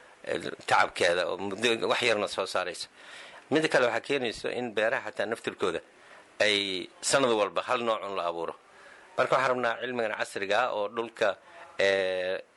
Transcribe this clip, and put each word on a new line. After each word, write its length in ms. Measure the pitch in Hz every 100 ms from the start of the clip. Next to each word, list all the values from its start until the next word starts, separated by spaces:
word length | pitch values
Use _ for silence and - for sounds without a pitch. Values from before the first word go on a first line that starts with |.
| - -
eh, 160 | - - - - -
tacabkeeda 600 | 104 98 - 92 87 87
oo 60 | 90
muddo 480 | 98 98 120 113 104
wax 140 | 127
yarna 240 | 120 107 98
soo 200 | - 95
saarayso. 420 | 95 90 82 - - - - - - -
Midda 180 | 147 156
kale 180 | 151 120
waxaa 140 | 113
keenayso 460 | - 143 120 98 -
in 240 | 113 123
beeraha 360 | 107 107 123 107
xataa 160 | - 104
naftirkooda 480 | 117 - 95 98 80 - - - - - -
ay 480 | 107 101 101 92 87 -
sanad 300 | - 143 131
walba 320 | 110 98 87
hal 180 | 98 123 117
nooc 160 | 107
un 140 | 95 95
la 80 | 87
abuuro. 280 | 85 82 - _ - - - - -
Marka 160 | 127 143
waxaan 140 | 131
rabnaa 240 | 127 120 117
cilmigan 320 | 120 123 110 107
casriga 380 | 117 - 98 104 123
ah 60 |
oo 140 | 107 101
dhulka, 500 | 117 113 - 107 92 - - - -
eh, 580 | 98 98 92 92 92 95 -